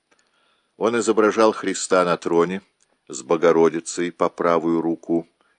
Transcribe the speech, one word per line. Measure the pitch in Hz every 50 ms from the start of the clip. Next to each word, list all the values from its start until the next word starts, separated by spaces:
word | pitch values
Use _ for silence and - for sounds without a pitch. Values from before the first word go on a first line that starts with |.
| _ _ _ _ _ _ _ _ _ _ _ _ _ _ _
Он | - 95 113 117 117
изображал | 104 110 107 107 107 104 95 110 110 110
Христа | 101 - - 95 90 - - - 98 92 90
на | 87 85 -
троне | - 85 85 82 85 87 92 98 - _ _ _ _ _ _ _ _ -
с | 76 67
Богородицей | - 65 85 82 78 85 80 82 82 82 78 82 - - - - 87 87
по | - - 87 85
правую | - - 85 87 85 82 80 85 82 82
руку | 80 82 82 - - - 85 82 82 - _ _ _ _ _